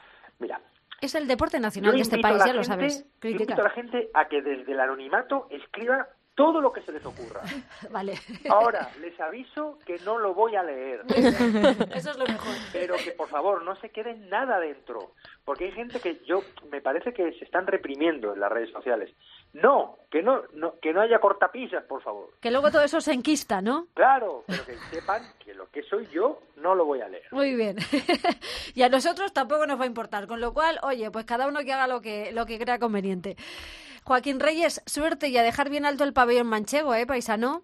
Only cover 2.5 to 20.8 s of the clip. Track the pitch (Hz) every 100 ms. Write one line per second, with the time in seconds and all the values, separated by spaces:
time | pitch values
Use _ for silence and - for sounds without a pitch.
2.5 | 247 202 190 285 285 - _ 220 220 220
3.5 | 208 208 240 240 247 226 151 151 147 143
4.5 | 131 135 135 131 135 135 190 254 277 254
5.5 | - - - 233 262 - _ _ - 302
6.5 | 320 269 - - 151 127 - - - 190
7.5 | 277 - - 214 214 196 190 - 220 285
8.5 | 208 233 208 127 131 170 - 160 226 254
9.5 | - 302 285 - 175 180 233 208 180 226
10.5 | 208 170 135 135 120 254 220 254 233 240
11.5 | 214 277 254 202 170 294 269 247 220 226
12.5 | 208 214 175 175 175 170 - 156 147 180
13.5 | 190 170 196 220 - 220 226 196 202 262
14.5 | 202 160 143 - 113 90 _ - - -
15.5 | 135 185 226 240 240 180 160 - 185 190
16.5 | - 147 139 135 156 170 - 170 - -
17.5 | 175 190 190 - 139 165 151 107 98 101
18.5 | 113 113 104 127 117 95 _ _ - _
19.5 | 147 208 262 135 - _ 151 202 262 -
20.5 | 151 165 -